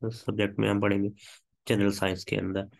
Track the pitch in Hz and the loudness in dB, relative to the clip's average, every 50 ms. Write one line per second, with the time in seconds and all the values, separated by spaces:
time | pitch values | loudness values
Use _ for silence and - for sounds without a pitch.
0 | - 113 113 117 - - 104 104 104 98 101 101 107 104 104 101 107 104 101 98 | -8 -8 -8 -6 -6 -6 -2 0 0 0 0 0 0 2 2 2 2 2 2 2
1 | 101 101 101 - - - - - _ _ _ _ - - 117 104 101 101 101 - | 0 -2 -4 -8 -18 -20 -20 -20 _ _ _ _ -2 0 2 4 4 2 2 2
2 | 95 95 92 92 - - 104 101 95 95 95 98 98 101 _ _ | 0 -2 -2 -2 -4 -4 -2 -2 -2 -2 -2 -4 -4 -6 _ _